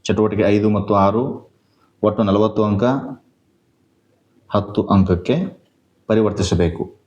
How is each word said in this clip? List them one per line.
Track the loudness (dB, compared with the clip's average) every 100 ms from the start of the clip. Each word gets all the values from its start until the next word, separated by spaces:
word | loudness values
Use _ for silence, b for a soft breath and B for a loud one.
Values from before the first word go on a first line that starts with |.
ಚಟುವಟಿಕೆ | -4 0 0 0
ಐದು | 2 2 2
ಮತ್ತು | -2 0
ಆರು, | 2 2 0 -4 -8 -16 _ _ _ _ _
ಒಟ್ಟು | -2 0
ನಲವತ್ತು | 2 2 2 0
ಅಂಕ, | 0 0 0 -2 -6 -14 _ _ _ _ _ _ _ _ _ _ _ _ _
ಹತ್ತು | -4 -2 -4 2
ಅಂಕಕ್ಕೆ | 2 4 0 0 -2 -4 -10 _ _ _ _ -2
ಪರಿವರ್ತಿಸಬೇಕು. | 2 2 0 -2 0 0 -2 -10 -12